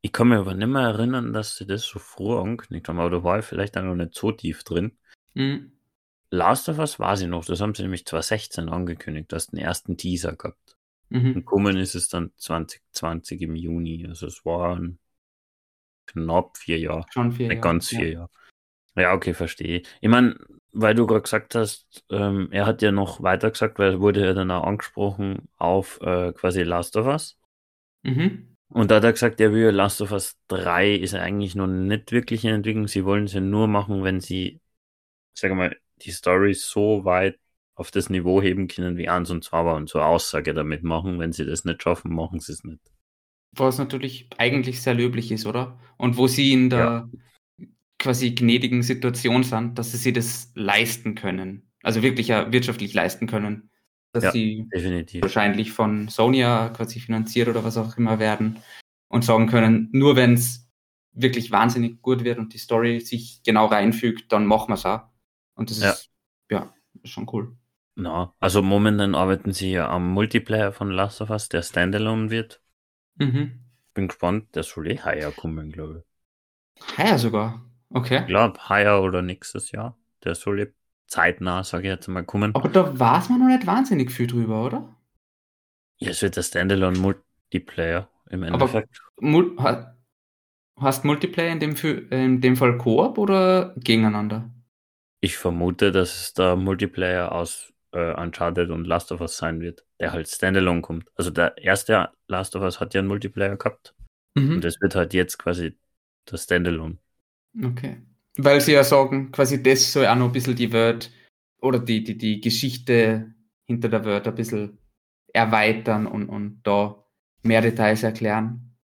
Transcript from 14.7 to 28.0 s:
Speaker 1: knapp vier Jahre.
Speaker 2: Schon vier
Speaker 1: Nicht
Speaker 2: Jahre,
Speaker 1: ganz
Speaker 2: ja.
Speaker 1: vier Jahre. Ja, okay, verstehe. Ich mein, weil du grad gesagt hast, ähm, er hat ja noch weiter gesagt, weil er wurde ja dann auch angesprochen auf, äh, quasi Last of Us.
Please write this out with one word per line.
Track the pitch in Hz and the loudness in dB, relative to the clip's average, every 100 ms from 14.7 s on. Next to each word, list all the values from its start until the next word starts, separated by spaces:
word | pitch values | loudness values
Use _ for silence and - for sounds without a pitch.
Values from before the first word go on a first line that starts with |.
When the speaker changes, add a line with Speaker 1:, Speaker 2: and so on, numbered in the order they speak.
| 90 87 87 _ _ _ _ _ _ _ _ _ _ - | -4 -8 -12 _ _ _ _ _ _ _ _ _ _ -14
Speaker 1:
knapp | - 82 85 90 - | -8 0 0 0 -8
vier | - 82 | -4 -4
Jahre. | 82 82 82 | -2 -6 -6
Speaker 2:
Schon | - 120 | -2 -2
vier | 120 117 | 0 -4
Speaker 1:
Nicht | 113 | 0
Speaker 2:
Jahre, | |
Speaker 1:
ganz | 90 85 - | 2 2 0
Speaker 2:
ja. | 117 | -4
Speaker 1:
vier | 82 | -4
Jahre. | 80 87 _ _ _ _ _ _ - | -4 -12 _ _ _ _ _ _ 0
Ja, | 90 | 2
okay, | 92 92 | 2 0
verstehe. | 85 82 - 85 85 - - | -4 -6 -6 -6 -6 -8 -4
Ich | 107 | 4
mein, | 120 123 - - - _ | 6 4 0 -16 -20 _
weil | 104 110 | 0 2
du | 113 110 | 4 4
grad | 107 | 2
gesagt | - 110 - | 2 -4 -2
hast, | 117 107 - _ - _ | -2 -2 -6 _ -20 _
ähm, | 101 101 98 92 | -4 -2 -2 -2
er | 98 101 | -2 -2
hat | 110 | 2
ja | 107 | 2
noch | 98 95 - | 2 -2 -2
weiter | 92 92 110 | 0 2 0
gesagt, | - 107 - | 0 -4 2
weil | 98 | 2
er | 92 | 4
wurde | 101 101 | 2 4
ja | 95 | 2
dann | 92 92 | 0 0
auch | 90 | -2
angesprochen | 78 95 - - 101 98 98 95 - _ | -2 -4 -6 -4 -4 -4 -6 -6 -12 _
auf, | 82 95 92 - | 0 0 0 -6
äh, | - 90 90 | -2 0 -2
quasi | 85 92 92 | -2 -2 0
Last | 85 87 87 104 | 0 -2 -2 -2
of | 120 | 0
Us. | 151 - _ _ _ _ _ _ _ | -2 -6 _ _ _ _ _ _ _